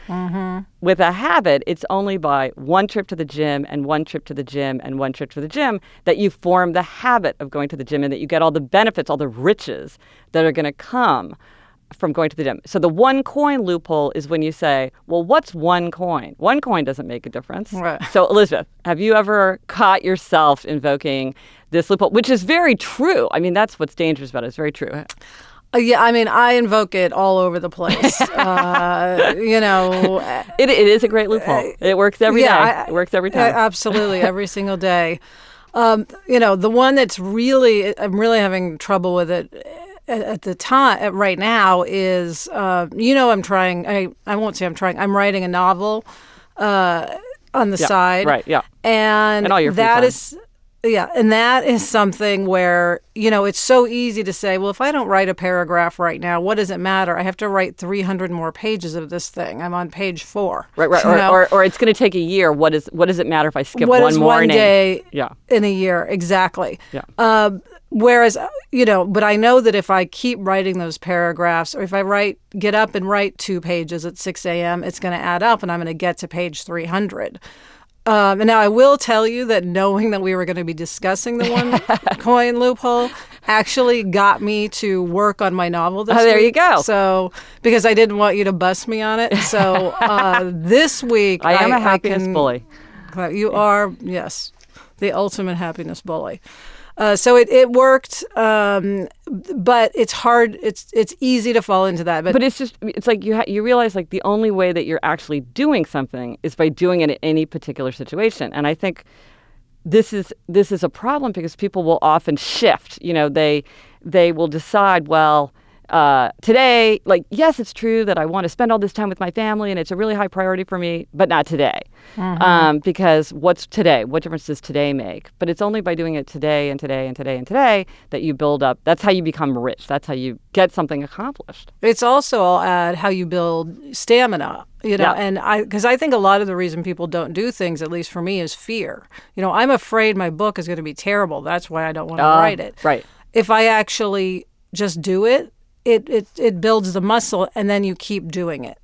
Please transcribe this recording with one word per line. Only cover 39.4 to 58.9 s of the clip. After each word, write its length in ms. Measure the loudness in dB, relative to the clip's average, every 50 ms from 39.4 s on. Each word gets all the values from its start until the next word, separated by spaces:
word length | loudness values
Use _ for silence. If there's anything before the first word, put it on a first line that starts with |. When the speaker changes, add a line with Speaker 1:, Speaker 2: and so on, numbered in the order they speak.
| -6 -8 -14 -20 -18 -18 -18 -18 -20 -20 -20 -16 -10 -8
Speaker 1:
at, 140 | -6 -6 -6
at 200 | -6 -8 -8 -8
the 120 | -10 -10
time, 440 | -8 -4 0 2 4 4 4 2 2
at, 140 | -2 -4 -2
right 240 | 0 0 0 0 -2
now 440 | -2 0 2 2 4 4 4 2 0
is, 600 | -2 -2 -2 0 0 0 -2 -2 -4 -6 -8 -10 -8
uh, 400 | -6 -4 -2 -2 0 -2 -2 -4 -4
you 180 | -2 0 2 2
know, 160 | 4 4 2
I'm 120 | 2 0 0
trying, 440 | -2 0 0 0 0 -2 -4 -4
I, 220 | -4 -4 -4 -4 -6 -8 -12 _
I 100 | -6 -6
won't 200 | -4 -4 -6 -6
say 100 | -6 -6
I'm 80 | -6 -4
trying, 240 | -4 -4 -4 -4 -2
I'm 180 | -2 -2 0
writing 280 | 0 0 0 0 -2 -4
a 40 | -4
novel, 560 | -2 0 2 2 0 0 -2 -4 -4 -6 -8 -12 -20 -20 -20 -20 -20 -20 -20 _ _
uh, 600 | -4 -2 0 2 2 2 2 0 0 -4 -6 -10 -14 -16 -18 -20 -20 _ _ -2
on 160 | 0 0 0
the 60 | 0 0
Speaker 2:
Yeah, 80 | 0
Speaker 1:
side. 400 | 2 4 4 4 4 2 2 2
Speaker 2:
right, 200 | 2 2 0 0
yeah. 160 | 0 -2 -2 -2 -4 _ _ 0
Speaker 1:
And 600 | 0 2 2 4 4 4 4 4 2 2 0 2
Speaker 2:
And 60 | 2 2
all 80 | 2
your 120 | 2 2 2
free 100 | 2 2
Speaker 1:
that 120 | 4 4
Speaker 2:
time. 80 | 4 4
Speaker 1:
is, 320 | 2 2 -2 -6 -10 -12 -16 -20 _ _ _ _ _ _ _ -2
yeah, 280 | 0 0 0 0 -2 0
and 160 | 2 2 4
that 340 | 4 4 4 4 2 2 2
is 200 | 2 0 0 0
something 600 | 0 0 2 2 2 0 -2 -2 -2 0 0 0
where, 540 | 0 0 2 2 2 2 2 2 0 -2 -4 -6 _ _
you 160 | -4 0 0
know, 140 | 2 2 0
it's 140 | 0 -2 -2
so 280 | 2 4 4 4 4
easy 380 | 4 0 -2 -4 -4 -4 -4 -6
to 80 | -6 -6
say, 240 | -4 -4 -2 -2
"Well, 140 | -2 -2 -4
if 100 | -4 -4
I 120 | -2 -2 -2
don't 160 | -2 -2 0
write 200 | 2 2 2 0
a 60 | -2
paragraph 640 | -4 -4 -2 -2 -2 -2 0 0 0 0 0 -2 -2
right 200 | -2 -2 -2 -4
now, 220 | -4 -2 -2 -2
what 140 | -2 -2 -2
does 160 | -2 -2 -4
it 80 | -4 -4
matter? 400 | -4 -2 0 0 0 0 -2 -2
I 40 | -2
have 140 | -4 -4 -4
to 120 | -4 -2
write 260 | 0 0 -2 -2 -4
three 240 | -8 -10 -8 -6 -4
hundred 300 | -4 -4 -4 -4 -4 -6
more 200 | -6 -6 -6 -8
pages 440 | -8 -6 -6 -6 -6 -6 -6 -8